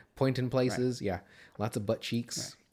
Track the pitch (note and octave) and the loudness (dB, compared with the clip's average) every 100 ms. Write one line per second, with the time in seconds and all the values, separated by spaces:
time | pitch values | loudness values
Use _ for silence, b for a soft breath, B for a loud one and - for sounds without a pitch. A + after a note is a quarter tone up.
0 | B - C3+ B2+ B2+ C3 B2+ A2+ B2+ B2 | B 0 2 2 2 2 2 2 0 0
1 | G2+ F2+ b b b - G#2+ - G#2 A2 | -2 -2 b b b -4 -2 -2 0 -2
2 | - A#2 A#2 - - - _ | 0 -2 -2 -6 -8 -12 _